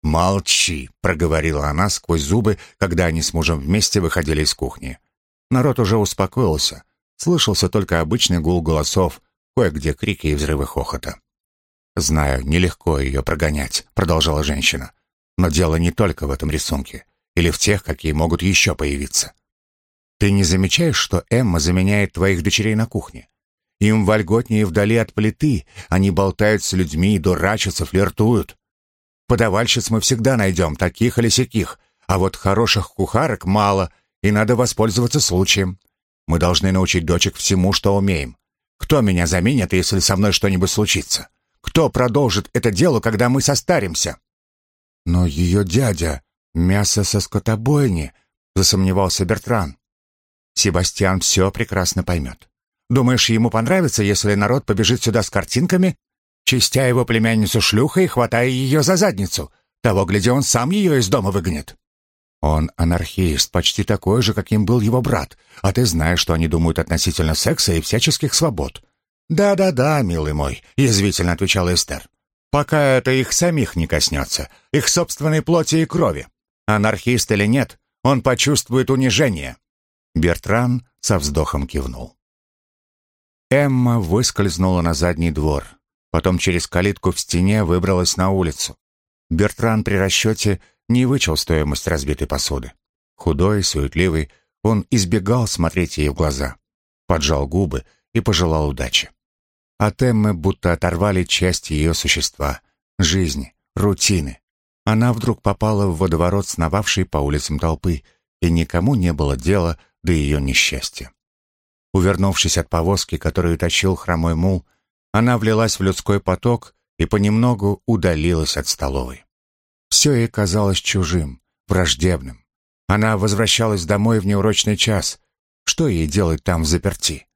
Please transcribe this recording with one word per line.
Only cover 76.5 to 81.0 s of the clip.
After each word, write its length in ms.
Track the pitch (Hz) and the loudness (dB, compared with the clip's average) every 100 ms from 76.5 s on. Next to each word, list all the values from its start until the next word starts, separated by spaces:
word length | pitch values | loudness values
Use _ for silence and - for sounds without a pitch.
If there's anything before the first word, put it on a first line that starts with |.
| _ - | _ -2
Анархист 640 | 107 95 98 - 123 - | 0 2 0 0 0 0
или 140 | 104 104 | 0 2
нет, 320 | 131 120 - _ _ | 2 -2 -8 _ _
он 200 | 127 135 | 0 2
почувствует 680 | 135 120 139 147 - 123 127 | 2 0 0 0 0 -2 2
унижение». 640 | 131 131 107 143 87 67 62 _ _ _ _ _ - | 2 2 2 0 0 -8 -14 _ _ _ _ _ 0
Бертран 720 | 82 85 - 110 123 123 - _ | 0 0 -2 0 0 -2 -6 _